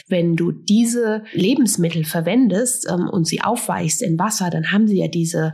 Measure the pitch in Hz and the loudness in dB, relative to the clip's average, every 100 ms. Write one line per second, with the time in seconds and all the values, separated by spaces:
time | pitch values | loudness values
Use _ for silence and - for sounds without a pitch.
0 | - 185 170 165 170 156 - 208 233 240 | -2 0 2 2 0 -2 0 2 2 0
1 | 226 214 214 - 190 269 226 - 165 165 | -2 -2 -4 -2 2 2 2 2 0 0
2 | 156 170 165 233 247 185 247 - - 175 | -2 -2 0 2 4 2 0 -2 -4 -2
3 | 175 - 165 - - 226 - 185 170 - | 0 0 0 0 -2 -2 -2 -4 -2 -2
4 | 180 165 202 - 180 165 160 196 220 190 | -2 0 0 -2 -2 -2 0 2 2 2
5 | 165 170 165 170 160 | 0 -2 -2 0 -2